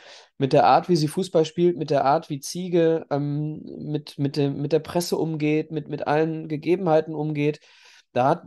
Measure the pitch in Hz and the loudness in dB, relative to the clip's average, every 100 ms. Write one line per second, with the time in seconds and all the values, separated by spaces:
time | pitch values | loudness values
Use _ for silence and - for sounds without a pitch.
0 | - - - - 135 143 104 143 175 170 | -20 -20 -16 -4 2 4 6 4 4 2
1 | 151 175 185 170 156 - 175 147 147 143 | 2 -2 0 2 2 2 0 0 0 0
2 | 131 156 - 143 - 175 185 175 165 165 | 2 0 -2 -8 -8 -8 -2 2 4 2
3 | - 143 143 147 151 151 - - 151 151 | -2 -4 -2 -4 -4 -8 -12 -12 -6 -6
4 | 151 - 139 147 143 139 147 156 147 175 | -6 -4 -2 0 -2 -2 -2 -2 0 -4
5 | 175 175 156 156 151 151 160 156 147 147 | -2 -2 -2 -2 0 0 -2 -8 -8 -6
6 | - 147 160 160 160 151 151 185 180 156 | 0 0 0 -2 -6 -4 0 0 2 2
7 | 160 151 151 147 147 151 _ _ - - | 2 -4 -4 0 0 -2 _ _ -20 -20
8 | _ 123 135 170 | _ 0 2 0